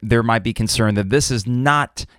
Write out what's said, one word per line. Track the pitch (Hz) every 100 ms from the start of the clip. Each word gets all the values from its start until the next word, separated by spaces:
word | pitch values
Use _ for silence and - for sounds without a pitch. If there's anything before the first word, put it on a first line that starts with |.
there | 107 117
might | 113 113
be | 113
concern | 107 110 - 110 104
that | 98
this | 139 143
is | 120 104
not | 123 143 147 139 - -